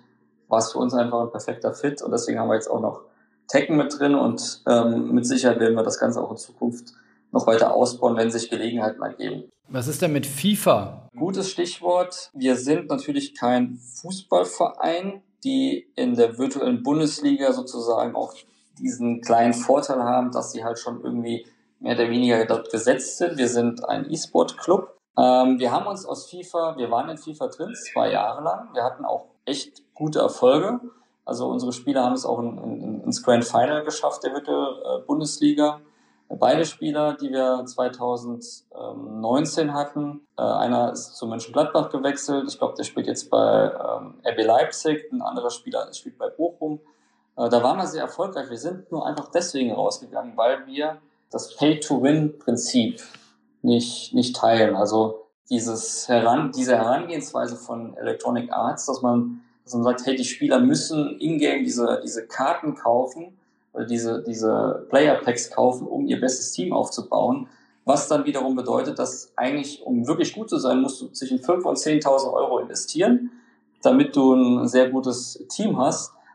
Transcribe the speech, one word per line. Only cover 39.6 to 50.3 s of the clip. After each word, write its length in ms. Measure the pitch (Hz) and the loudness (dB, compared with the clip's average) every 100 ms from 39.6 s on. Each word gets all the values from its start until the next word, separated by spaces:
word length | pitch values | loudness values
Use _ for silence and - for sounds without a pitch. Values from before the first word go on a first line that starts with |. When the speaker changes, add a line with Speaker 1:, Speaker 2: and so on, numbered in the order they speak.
| 151 | -2
Speaker 1:
hatten, 540 | 143 143 147 147 147 - - | -2 -4 -6 -8 -8 -14 -4
äh, 40 | |
einer 500 | 113 110 117 120 120 | -2 0 0 2 0
ist 240 | 120 - - | -2 -12 -10
zu 100 | 117 | -8
Mönchengladbach 600 | 113 - 143 160 165 143 | -8 -4 0 2 0 0
gewechselt. 600 | 143 139 139 - 143 131 | -2 -2 -2 -4 -4 -4
Ich 80 | - | -4
glaub, 180 | 127 - | -4 -4
der 80 | |
spielt 240 | - - - | -6 -6 -4
jetzt 220 | 120 - | -6 0
bei, 420 | 57 55 110 107 | 2 4 4 2
ähm, 440 | - 113 113 104 - | -2 -6 -6 -10 -6
R 120 | - 110 | -4 0
B 80 | |
Leipzig. 640 | 110 117 160 - 160 151 - | 4 4 2 -2 -2 -2 -4
Ein 100 | 127 | -6
anderer 280 | - 123 120 | -6 -4 -6
Spieler 420 | - - 113 110 | -6 -8 -6 -6
spielt 240 | - 123 - | -10 -18 -8
bei 120 | 113 | -8
Bochum. 500 | - 170 - 156 151 - _ _ _ _ - | -4 -4 -4 -8 -8 -12 _ _ _ _ -4
Äh, 120 | 120 | 2
da 120 | 120 | 4
waren 160 | 120 190 | 4 0
wir 100 | 170 | -2
sehr 160 | 151 | -4
erfolgreich. 460 | 123 - 190 147 127 | -6 -4 -6 -6 -10
Wir 80 | 117 | -8
sind 320 | 147 185 - | -8 -10 -8
nur 140 | 160 - | -6 -4
einfach 240 | 147 143 | -6 -4
deswegen 440 | 175 - 139 123 | -2 -2 -2 -2
rausgegangen, 640 | 104 101 - 123 113 82 | 0 0 -2 -6 -8 -6